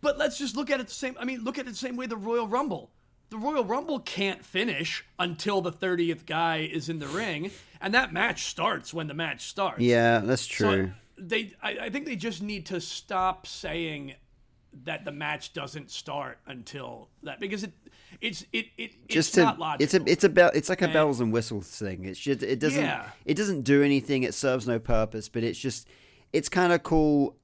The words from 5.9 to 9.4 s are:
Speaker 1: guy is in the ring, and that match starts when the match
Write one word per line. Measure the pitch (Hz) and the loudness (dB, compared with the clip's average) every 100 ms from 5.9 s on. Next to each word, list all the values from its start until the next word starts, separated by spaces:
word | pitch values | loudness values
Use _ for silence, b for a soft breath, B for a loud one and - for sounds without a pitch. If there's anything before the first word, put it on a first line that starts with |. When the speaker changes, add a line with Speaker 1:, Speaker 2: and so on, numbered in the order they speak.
| 175 170 160 | 0 0 -2
Speaker 1:
guy | - 156 165 160 | -4 0 2 0
is | 156 160 156 | -2 -4 -4
in | 165 | -6
the | 143 | -4
ring, | 160 220 151 185 B B B | -4 -4 -4 -6 B B B
and | 196 | 0
that | 233 262 | 0 0
match | 165 226 - | 0 -2 -2
starts | - - 180 190 - | -6 -2 -2 -2 -6
when | 160 151 | -8 -6
the | |
match | 143 165 131 | -4 -6 -6